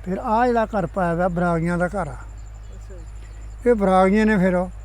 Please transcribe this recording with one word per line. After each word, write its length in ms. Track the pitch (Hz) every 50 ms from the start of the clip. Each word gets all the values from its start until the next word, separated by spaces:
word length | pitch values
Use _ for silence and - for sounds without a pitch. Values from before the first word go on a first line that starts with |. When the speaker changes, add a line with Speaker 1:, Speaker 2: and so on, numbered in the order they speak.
| -
Speaker 1:
ਫਿਰ 140 | 180 185 -
ਆਹ 280 | 254 254 214 226 247
ਜਿਹੜਾ 200 | 247 233 233 220
ਘਰ 200 | 214 - 202 170
ਪਾਇਆ 280 | 151 - 196 180 170 170
ਵਿਆ, 140 | 170 180 190
ਬਰਾਗੀਆਂ 500 | 175 175 175 175 170 165 160 175 175 165
ਦਾ 80 | 180
ਘਰ 220 | 175 185 196 170 143
ਆ। 40 |
Speaker 2:
ਅੱਛਾ 800 | 123 - - - - - - - - - - - - - - - 190 - - - - - - - - - - - - - -
ਜੀ। 60 | 240
Speaker 1:
ਇਹ 40 | 240
ਬਰਾਗੀਆਂ 520 | 214 196 190 185 185 190 190 202 220 220
ਨੇ 100 | 214 220
ਫਿਰ 300 | 196 180 190 180 180 185 180 - -